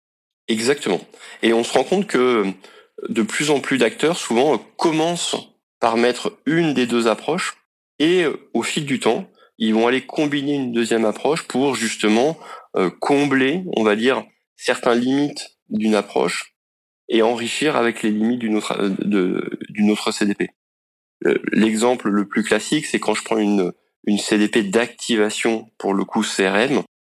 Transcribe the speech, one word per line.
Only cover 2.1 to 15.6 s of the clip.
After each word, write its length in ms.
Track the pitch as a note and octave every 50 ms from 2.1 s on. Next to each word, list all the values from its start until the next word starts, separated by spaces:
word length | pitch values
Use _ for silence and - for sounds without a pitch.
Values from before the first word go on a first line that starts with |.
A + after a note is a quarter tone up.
| - B2+ B2 B2+ B2 A2 G2 F#2+ F#2+ - - - - - - _ _ - -
de 140 | - A#2+ A#2+
plus 300 | G#2+ G#2+ - - D3+ C#3+
en 100 | D3 C3
plus 160 | - - C3+
d'acteurs, 400 | B2+ A#2+ A2 - - - D#3 F3
souvent, 380 | - - - A#2 A2+ C3+ D#3 C3
euh, 20 | G#2 - - _
commencent 640 | - - E3+ D#3 D#3+ D#3+ E3+ F3 E3+ - - - - - - _ _ _ _ _ _
par 160 | - A2+ A2+
mettre 420 | A#2 A#2 B2 A#2+ - - - - - _
une 280 | C3+ D#3+ E3+ E3+ D#3 C#3
des 140 | B2+ B2
deux 200 | A#2 A#2+ A#2+ A2+
approches 480 | A#2 G#2+ - - - D#3 F#3+ - - - _ _ _ _ _ _ _ _ -
et, 240 | C#3+ E3 F3+ F#3 E3+
euh, 260 | C#3 A2 - - _ -
au 100 | A#2 A2+
fil 220 | - - E3 D3+
du 140 | C#3 C3 A2
temps, 300 | - A2 A#2+ E3+ F#3+ - _ _ _ _ _ -
ils 140 | A2+ A2 G#2+
vont 140 | A2 A2+
aller 140 | A#2+ B2+ C3+
combiner 540 | C3 - - - D3+ D3 C#3+ D3 C#3 C#3+ D3
une 180 | C#3 C3 B2 A#2
deuxième 320 | A#2 A#2 A2 A#2 A2+ A2+
approche 380 | G#2+ G#2 - - C3+ D#3 E3 -
pour 320 | - - B2 C#3 C#3+ B2+
justement, 640 | A2 A#2 G#2+ - - - G#2+ G#2+ A2+ C3 D#3 E3 - - - - - - _ -
euh, 140 | F#2 F#2+ F2
combler, 720 | - - - - C#3+ C#3 D3 C#3+ C3+ C3+ C3 C3 D3+ F#3+ F#3 F3 -
on 60 | A#2 A2
va 120 | G#2+ G#2
dire, 300 | A2 A2+ C3 C3 A2+ G#2+ - _ _ _ _ _
certaines 420 | - - - B2 - - B2+ A#2 A#2+
limites 580 | B2 B2+ C3+ C#3+ D3 C#3+ D3 - - - _ _